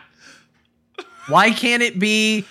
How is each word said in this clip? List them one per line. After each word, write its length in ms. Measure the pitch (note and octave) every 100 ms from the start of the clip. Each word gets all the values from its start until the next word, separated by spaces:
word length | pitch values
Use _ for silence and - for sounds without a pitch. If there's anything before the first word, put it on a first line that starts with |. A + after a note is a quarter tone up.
| - _ - - _ _ _ _ _ - - - -
Why 240 | D#3+ A3
can't 320 | G#3+ A#3+ A#3+
it 160 | A#3+ F#3
be 460 | G#3+ G#3+ G#3+ G#3+ G3